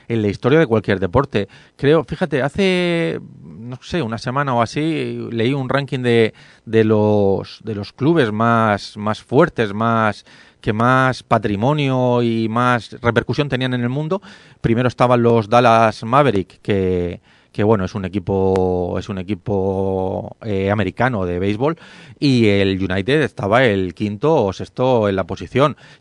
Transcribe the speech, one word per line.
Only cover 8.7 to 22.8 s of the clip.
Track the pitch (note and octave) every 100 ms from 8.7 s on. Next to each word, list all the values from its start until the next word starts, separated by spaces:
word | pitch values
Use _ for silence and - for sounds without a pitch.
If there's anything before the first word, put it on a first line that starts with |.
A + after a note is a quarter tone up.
| G2+ - -
más | G#2 G#2+
fuertes, | - B2 E3+ - A2
más, | G2+ A2+ A2+ A2 G2+ - - - _
que | -
más | G#2+ A#2+ C3 C3 B2
patrimonio | - A#2+ G#2 G2+ A#2+ D3+ C#3 C3 B2+ A#2+
y | A#2+ A2+ A2
más | A2+ B2 B2 - -
repercusión | A#2+ A2+ - B2+ D3
tenían | B2+ C3
en | B2+
el | A#2+
mundo. | C3+ D#3 F#3+ - - - _
Primero | B2+ A2+ B2
estaban | - B2 B2
los | A#2 A#2 G2+
Dallas | A#2+ B2 A2+ A2+ G#2
Maverick, | A2 C3 C#3+ G2+ F2+ -
que, | - G2+ F#2 F2+ F2 F2+ _ _ _
que | -
bueno, | G#2 A2 F#2
es |
un | G#2+ F#2
equipo, | G2 F2 G2 F#2+ F#2+ F#2 F2+ F2+ F#2+
es | F#2
un | G2
equipo, | F2+ G2+ - G2+ F#2+ F#2+ F#2+ F#2+ F#2 G2 - -
eh, | A#2 G2 G2
americano | G#2+ F#2+ - B2 A#2 F2+
de | F2
béisbol, | G2 G#2 C#3 E3 - - - -
y | D3 B2+ A2
el | G2+ G2 F#2+